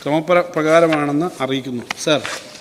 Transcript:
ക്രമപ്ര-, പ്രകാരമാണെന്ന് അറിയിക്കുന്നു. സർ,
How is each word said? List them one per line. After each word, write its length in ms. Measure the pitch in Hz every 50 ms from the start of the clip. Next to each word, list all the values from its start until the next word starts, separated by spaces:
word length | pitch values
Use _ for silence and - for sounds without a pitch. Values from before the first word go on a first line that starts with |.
ക്രമപ്ര-, 460 | - 143 147 160 156 165 180 175 175 - -
പ്രകാരമാണെന്ന് 760 | 160 156 156 160 165 170 160 160 147 147 147 143 147 170 180 - - 135
അറിയിക്കുന്നു. 400 | 131 135 139 131 139 123 120 107 - - - -
സർ, 160 | 165 151 131 110 - - - - - - -